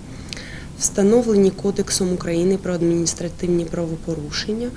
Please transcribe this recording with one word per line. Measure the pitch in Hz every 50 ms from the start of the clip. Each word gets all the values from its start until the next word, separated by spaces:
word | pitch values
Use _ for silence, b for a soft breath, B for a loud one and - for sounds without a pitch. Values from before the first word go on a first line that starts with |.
| B B B B B B B B B B B B B B B -
встановлені | - - - 208 196 202 226 247 233 226 214 202 196 190
Кодексом | 190 - - 202 190 - 196 - - - 196 180
України | 180 175 - 175 170 170 175 190 196
про | 190 - 180 180
адміністративні | 170 170 170 170 170 165 160 - - 175 170 - - 190 175 175 170 170
правопорушення | 160 - 175 170 165 165 160 - 170 160 151 147 151 156 - - 214 214 226 240 247 B